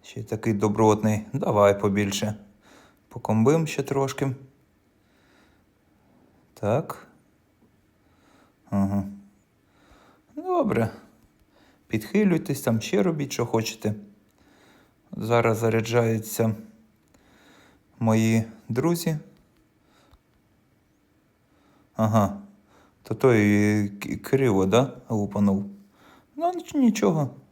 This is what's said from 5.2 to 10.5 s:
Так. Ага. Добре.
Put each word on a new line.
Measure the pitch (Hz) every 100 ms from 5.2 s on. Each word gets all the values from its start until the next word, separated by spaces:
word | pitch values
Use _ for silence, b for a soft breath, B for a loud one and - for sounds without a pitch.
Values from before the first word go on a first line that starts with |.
| b b b b _ _ _ _ _ _ _ _ _
Так. | - 101 127 - - - _ _ _ _ _ _ _ _ _ b b b b b _ _
Ага. | 101 98 101 95 - - _ _ _ b b b b b b _ 294
Добре. | 370